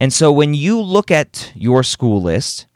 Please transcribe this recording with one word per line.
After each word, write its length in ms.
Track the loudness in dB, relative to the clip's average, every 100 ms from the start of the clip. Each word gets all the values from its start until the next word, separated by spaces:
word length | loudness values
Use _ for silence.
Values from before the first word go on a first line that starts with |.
And 120 | -2
so 200 | 2 4
when 200 | 4 2
you 280 | 0 0 -2
look 320 | 0 -2 0
at 400 | 0 -2 -8 -16
your 300 | -6 0 2
school 360 | 0 -2 0 0
list, 460 | 0 -2 -4 -10 -16